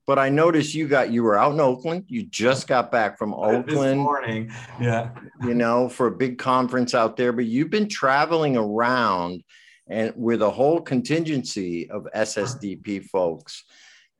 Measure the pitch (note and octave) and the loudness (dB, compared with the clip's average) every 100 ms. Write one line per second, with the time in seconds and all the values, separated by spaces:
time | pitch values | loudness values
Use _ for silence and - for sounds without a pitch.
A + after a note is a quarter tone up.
0 | - C#3 C3+ C#3+ E3+ D#3+ D3+ D#3 D3+ C#3 | 0 2 4 4 4 4 0 -2 2 2
1 | G#2+ A#2 A2+ G#2 C3+ D3 C#3 B2+ D#3+ F3 | 2 2 4 4 4 4 2 0 -4 -6
2 | F#3+ A#2+ F2+ - A#2 C3+ - B2+ A#2+ B2 | -6 -8 -8 0 2 2 2 0 2 0
3 | G#2 - G#2+ - G#2+ A#2+ B2 D3 C3+ C#3 | 0 -2 -6 -2 0 0 0 0 0 0
4 | C#3 C#3+ A#2+ A2 A2+ - - - A#2+ A2+ | 0 -2 -4 -6 -8 -12 -16 -4 -2 0
5 | B2 - - - B2 A#2+ A#2 A#2+ B2+ - | -4 -10 -20 -6 -2 2 2 2 0 0
6 | A#2+ F#2 C3 B2 C3 B2+ B2 B2+ B2 B2+ | 0 0 -2 -2 0 2 2 0 0 2
7 | A2+ A#2 B2 A#2+ A2+ A#2+ E3 G#3 G#3 - | 2 0 0 0 -2 0 0 0 -2 0
8 | C3+ C3+ D#3 E3 D3+ B2 G#2 G#2+ A#2+ B2+ | 2 2 2 2 2 0 0 0 2 2
9 | A2+ F2+ F2 F2+ - - _ _ - G#2 | 2 0 -2 -8 -14 -20 _ _ -10 -4
10 | A2 - A#2 A2+ G#2+ G2 C#3 E3 E3 B2+ | -4 -2 -2 2 2 2 2 0 0 -4
11 | A#2+ D#3 D#3+ C#3+ - G#2 F#2 F2 - G#2+ | 0 -2 -2 -4 -4 -6 -6 -6 -8 -10
12 | - G#2 A2 - G2 B2 G2+ F2+ - G2 | -8 -4 -4 -2 -6 -6 -10 -10 -8 -8
13 | - F#2+ F2 D#2 - - - _ - - | -4 -2 0 -2 -10 -20 -20 _ -20 -20
14 | _ _ | _ _